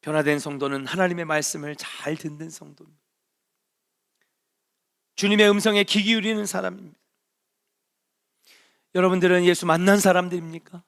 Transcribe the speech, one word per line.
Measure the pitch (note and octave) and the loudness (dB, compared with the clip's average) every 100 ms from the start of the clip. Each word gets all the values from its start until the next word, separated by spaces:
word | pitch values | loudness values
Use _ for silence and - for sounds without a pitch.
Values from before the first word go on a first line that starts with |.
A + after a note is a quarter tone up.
변화된 | - D#3 C#3+ D3 | -2 -2 0 0
성도는 | C#3+ C#3+ C#3 C#3 C3+ | -4 -6 -4 -4 -6
하나님의 | E3+ F#3 F3 E3 | -2 -2 -2 -4
말씀을 | D3+ D3+ - D3 D3 | -2 -2 -8 -12 -12
잘 | - - C#3+ D#3 | -14 -10 -8 -8
듣는 | D#3 D3 D#3+ | -8 -14 -16
성도입니다. | D#3 D3+ D3 D#3 D3+ _ _ _ _ _ _ _ _ _ _ _ _ _ _ _ _ _ _ _ _ _ - | -18 -20 -20 -20 _ _ _ _ _ _ _ _ _ _ _ _ _ _ _ _ _ _ _ _ _ _ -4
주님의 | G3+ G#3 G#3 | 0 4 4
음성에 | G#3 G#3+ G#3 | 4 2 0
귀 | G3+ G#3 | 0 0
기울이는 | G3+ A3+ G3+ A3 G#3 | 0 0 -2 -4 -6
사람입니다. | F#3+ F#3 F2+ F3+ _ _ _ _ _ _ _ _ _ _ _ _ _ _ _ _ _ _ _ _ | -6 -6 -8 -20 _ _ _ _ _ _ _ _ _ _ _ _ _ _ _ _ _ _ _ _
여러분들은 | F#3 F#3 F#3 F3+ F3+ F3+ | 0 2 4 4 4 4
예수 | F3 F3 | 2 0
만난 | E3 F#3 G3+ | 2 4 4
사람들입니까? | G3 F3+ F3+ F3+ E3 E3 _ F3 | 6 2 0 -6 -8 -16 _ -20